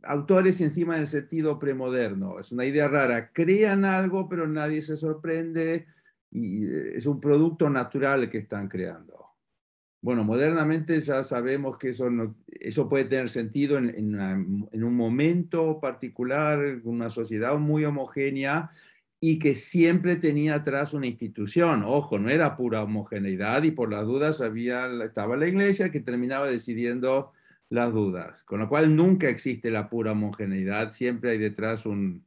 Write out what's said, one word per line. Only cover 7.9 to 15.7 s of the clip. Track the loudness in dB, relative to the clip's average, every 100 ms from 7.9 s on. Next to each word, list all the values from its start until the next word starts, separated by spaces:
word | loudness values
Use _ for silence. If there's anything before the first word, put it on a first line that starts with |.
| 0 2 2 0
que | -4
están | -6 -6 -6
creando. | -6 -6 -8 -18 -20 -20 _ _ _ _ _ _ _
Bueno, | -2 0
modernamente | 2 2 2 2 2 0 0 0
ya | 0 -2
sabemos | -2 -2 -2 -2 -4 -6
que | -6
eso | -2 0
no, | 0 -2 -8 -18
eso | -12 -4 -2 2
puede | 2 2
tener | 0 -2
sentido | -4 -4 0 2 2
en, | 0
en | -2 -2
una, | -2 -2
en | -2 -2 -4 -4 -4
un | 0
momento | 0 2 2 2 2 0 0 0